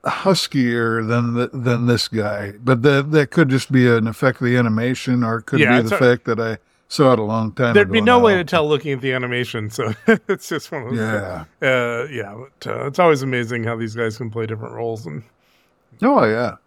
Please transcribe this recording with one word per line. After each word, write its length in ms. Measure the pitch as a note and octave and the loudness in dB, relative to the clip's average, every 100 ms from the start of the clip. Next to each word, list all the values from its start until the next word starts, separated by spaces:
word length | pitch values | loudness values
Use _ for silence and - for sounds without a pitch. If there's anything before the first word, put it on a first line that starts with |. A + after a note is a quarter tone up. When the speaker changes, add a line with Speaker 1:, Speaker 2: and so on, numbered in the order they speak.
| - | -6
Speaker 1:
huskier 960 | - G3 F#3 - C#3+ B2 A#2+ A#2 A2+ A2 | -4 0 0 0 -2 0 0 0 -2 0
than 260 | A#2 A#2+ | 0 0
the, 140 | A#2 B2 | -2 -4
than 360 | C3+ A#2+ A#2+ A#2+ | -4 -2 0 2
this 200 | A#2+ - | 2 0
guy. 460 | A2 G#2 G#2 G2+ G#2 | -4 -4 -6 -8 -6
But 200 | A#2+ B2+ | 0 2
that, 280 | C3 C#3+ C#3 | 4 2 2
that 200 | D#3 C#3 | 2 2
could 180 | - D3 | 2 2
just 220 | C3 - | 2 2
be 160 | C3 B2 | 4 4
an 200 | A#2 A2+ | 4 0
effect 320 | G#2+ C3+ A#2+ | 0 -2 0
of 40 | B2 | 0
the 120 | B2 | 2
animation, 680 | A#2+ G#2+ A#2+ B2+ - B2 | 2 0 -2 -4 -2 -2
or 140 | A#2 A2+ | 0 -4
it 60 | - | -2
could 120 | C#3 | 2
Speaker 2:
Yeah, 140 | C#3 | 4
Speaker 1:
be 60 | B2 | 4
Speaker 2:
it's 100 | A2 | 2
Speaker 1:
the 60 | G3 | 2
Speaker 2:
a 40 | |
Speaker 1:
fact 260 | B2+ B2 - | 4 2 -2
that 140 | A2 | -4
I 180 | A2+ G#2+ _ _ _ | -4 -6 _ _ _
saw 260 | - C#3 | 2 4
it 60 | B2 | 4
a 40 | |
long 300 | G#2+ A2+ A2 | 2 -2 -4
time 200 | - B2 | -2 2
Speaker 2:
There'd 140 | D3+ G3+ | 4 4
Speaker 1:
ago 60 | |
Speaker 2:
be 80 | A3 | 2
no 180 | G#3+ B3 | 4 6
way 140 | A#3 | 6
Speaker 1:
now. 60 | F#3+ | 4
Speaker 2:
to 40 | |
tell 240 | E3 F3 D3+ | 0 0 2
looking 220 | D3+ D3+ | 0 -2
at 80 | C3+ | -4
the 120 | C3 | -2
animation, 580 | C3 B2 B2 B2 A#2 G#2+ | -4 -2 -4 -4 -6 -8
so 220 | A2 A2 A2 | -6 -6 -4
<laughs> 80 | - A3 - | 0 0 0
it's 200 | F#3+ - | -6 -4
just 240 | D#3+ - | -8 -8
one 120 | D#3 | -12
of 60 | A#2+ | -8
those 100 | A#2 | -6
Speaker 1:
Yeah. 460 | A2 G#2+ F#2+ F2 D#2 _ | -4 -4 -6 -12 -14 _
Speaker 2:
things. 40 | |
Uh, 440 | C#3 B2+ A#2+ A#2 C#3 | 0 0 0 -4 -8
yeah, 220 | C3 G2+ G#2+ C3+ _ | -8 -12 -14 -20 _
but, 60 | - | -10
uh, 140 | A2+ C3 | -8 -6
it's 120 | C3+ | 2
always 240 | F3 D3+ | 4 4
amazing 400 | C3+ B2 A2+ A#2+ | 0 -4 -4 -4
how 120 | A2+ A#2 | -4 -6
these 200 | A2+ A2 | -6 -4
guys 220 | A2+ A2 | -6 -4
can 120 | A#2+ | -10
play 160 | A2+ A2 | -8 -8
different 300 | A2+ A#2+ A#2 | -8 -10 -8
roles. 320 | A#2 A2 C3+ | -8 -8 -10
And 160 | D3 - _ _ _ _ _ _ _ | -14 -16 _ _ _ _ _ _ _
Speaker 1:
Oh, 200 | A3+ C#4 A#2 | 2 4 2
yeah. 320 | A2 A#2+ - | 2 -2 -6